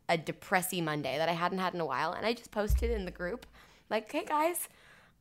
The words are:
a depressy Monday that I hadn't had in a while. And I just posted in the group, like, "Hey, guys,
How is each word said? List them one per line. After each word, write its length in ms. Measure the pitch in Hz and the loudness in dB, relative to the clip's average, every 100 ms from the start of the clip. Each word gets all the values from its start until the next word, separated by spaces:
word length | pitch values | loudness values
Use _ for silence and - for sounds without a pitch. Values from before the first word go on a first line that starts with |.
| - | 0
a 80 | 175 | 0
depressy 640 | 151 165 - 190 175 180 | 0 -8 2 2 2 0
Monday 380 | 160 151 143 135 | 0 0 0 0
that 100 | 165 | 2
I 40 | |
hadn't 260 | 170 175 185 | 2 0 0
had 160 | 180 | -2
in 60 | 175 | 0
a 60 | 156 | 0
while. 260 | 131 156 | 0 0
And 120 | 180 214 | 0 -2
I 60 | |
just 180 | 233 - | -2 -4
posted 400 | 214 208 - 233 | -2 2 2 2
in 140 | 226 | 0
the 60 | 180 | -4
group, 340 | - 175 240 - - - - - | -4 -4 -6 -10 -20 -20 -20 -4
like, 200 | 214 226 | -2 -2
"Hey, 140 | 294 | -4
guys, 440 | - 302 320 349 - - - - - _ | 0 2 2 0 -6 -12 -20 -20 -20 _